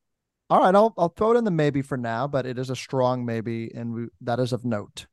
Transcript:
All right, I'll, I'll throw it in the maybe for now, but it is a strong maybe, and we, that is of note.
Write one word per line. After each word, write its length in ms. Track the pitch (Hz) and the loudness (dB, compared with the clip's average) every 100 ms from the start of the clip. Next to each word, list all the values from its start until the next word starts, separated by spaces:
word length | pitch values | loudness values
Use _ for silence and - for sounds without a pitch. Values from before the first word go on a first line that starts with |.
| _ _ _ _ - | _ _ _ _ 0
All 120 | 185 | 4
right, 120 | 247 | 6
I'll, 220 | 190 226 - | 6 4 2
I'll 120 | 170 | -2
throw 240 | - 220 | 0 2
it 40 | 240 | 2
in 60 | |
the 80 | 226 | 2
maybe 320 | 165 147 139 | 2 2 0
for 120 | 135 131 | -2 -4
now, 320 | 120 113 143 | -4 -2 -2
but 200 | 143 127 | -2 -4
it 100 | 123 | -6
is 140 | 131 | -6
a 40 | 127 | -8
strong 480 | - 135 127 127 | -4 0 0 0
maybe, 480 | 120 113 110 113 113 120 | -2 -4 -4 -6 -8 -8
and 180 | 117 | -8
we, 140 | 113 117 - | -8 -10 -10
that 180 | 123 117 | -4 -2
is 120 | 127 | 0
of 140 | 120 120 | -2 -2
note. 400 | 110 95 - - | -4 -6 -14 -14